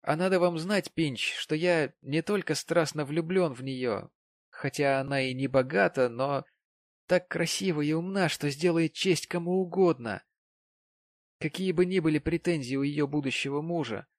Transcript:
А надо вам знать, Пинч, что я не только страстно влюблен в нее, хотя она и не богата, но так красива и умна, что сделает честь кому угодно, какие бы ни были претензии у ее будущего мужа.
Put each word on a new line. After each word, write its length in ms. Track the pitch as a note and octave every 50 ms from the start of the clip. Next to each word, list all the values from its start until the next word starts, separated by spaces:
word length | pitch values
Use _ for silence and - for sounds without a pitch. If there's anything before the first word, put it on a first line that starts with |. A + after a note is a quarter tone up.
А 140 | - - D3
надо 240 | D#3+ F3+ F#3+ F#3+ F3+
вам 180 | F3+ F3+ E3+
знать, 340 | D#3+ D#3+ F#3+ G#3+ G3 - - _
Пинч, 420 | - E3 D3 B2+ - - - -
что 200 | - - - D#3
я 380 | D#3 E3+ F3+ F3 D#3+ D3 C3 _ _
не 200 | - C3+ C#3+ D#3+
только 340 | D#3 - G#3 G3 E3+ - D#3
страстно 500 | - - - E3 E3+ D#3 C3+ - D3+ D3
влюблен 480 | C3 D3+ E3 E3 D#3+ F#3 F#3+ F3+ D#3 B2+
в 100 | A#2 C3
нее, 460 | C3+ C3 B2+ B2+ A#2+ G#2 F#2+ - - _ _ _ _ _ _ _ _
хотя 500 | - - - C#3 - - C#3+ C#3 C3+ C3+
она 220 | C3+ C3+ C#3 C3+
и 120 | C3 C3 B2+
не 140 | C3 C3+
богата, 640 | B2+ C3+ C3+ B2+ C3 D#3 G3 F#3+ E3+ - C3+ B2+ A#2+
но 360 | A#2 A#2+ C3+ C#3+ C#3+ C3 - _ _ _ _ _ _ _ _ _ _ _ _
так 200 | - F3+ F3 F3
красива 540 | _ - E3 E3+ E3 - - F#3+ F#3+ D#3 D3+
и 120 | D3 D3 D#3
умна, 360 | E3 E3+ F#3+ F#3+ G3 F3+ D3+
что 200 | - - - D3
сделает 440 | C#3 C#3+ E3 F3+ E3 E3 E3 D#3 _
честь 340 | - - F#3+ E3+ - -
кому 340 | _ - F3 E3+ F3 F3+ F#3+
угодно, 640 | F#3 E3+ E3+ F#3 F#3+ E3+ D#3 C3 A#2+ A2 G2 F#2 _ _ _ _ _ _ _ _ _ _ _ _ _ _ _ _ _ _ _ _ _ _ _ _
какие 320 | - D3+ - - F#3+ F#3
бы 140 | F3 E3 F3+
ни 140 | F3+ F#3+ F#3
были 200 | D#3 D#3+ D3+ D3
претензии 560 | - E3 E3 E3 - F3 F3 D3+ C3 A#2+ C3+
у 80 | C3+ C#3
ее 240 | C#3+ D3 D3+ D3
будущего 540 | C#3 D3 D3+ C#3+ C3 B2 - - C#3+ C#3 D3
мужа. 460 | D#3 E3+ F3 E3 C#3+ A2+ G#2+ G2+ - _ _